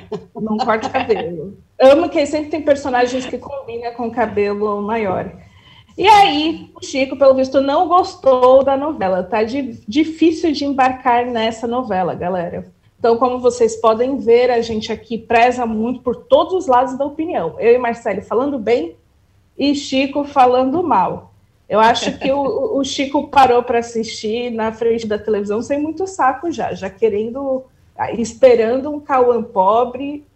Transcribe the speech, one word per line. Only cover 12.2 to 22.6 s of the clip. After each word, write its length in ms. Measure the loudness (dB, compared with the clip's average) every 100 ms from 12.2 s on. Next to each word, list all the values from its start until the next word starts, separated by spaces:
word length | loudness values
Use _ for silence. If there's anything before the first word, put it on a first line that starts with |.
| -4 -4 -6 -8 -12 _ _ _
Então, 200 | 0 2
como 240 | 0 0
vocês 340 | 0 2 0 2
podem 360 | 2 2 0 -2
ver, 360 | 2 4 4
a 80 | 0
gente 320 | -2 -4 -6
aqui 260 | -8 -8 -8
preza 480 | 0 2 2 2 -2
muito 340 | -2 -4 -4
por 140 | -6
todos 400 | -6 2 2 2
os 140 | -2 2
lados 280 | 2 2 -2
da 80 |
opinião. 520 | -6 -6 -6 -4 -6 0
Eu 160 | 2
e 40 | 2
Marcelo 440 | 0 -4 -6 -6
falando 340 | -4 -2 -2 -2
bem 380 | -2 -2 -2 -12 _ _ _ _ _ -4
e 160 | -2
Chico 480 | -2 -2 -2 -2 -4
falando 580 | -2 4 4 4 0 0
mal. 540 | 0 0 0 -4 -14 _ _ _ -2
Eu 120 | 2
acho 380 | 4 2 -4 -4
que 120 | -2
o, 480 | -2 -2 -2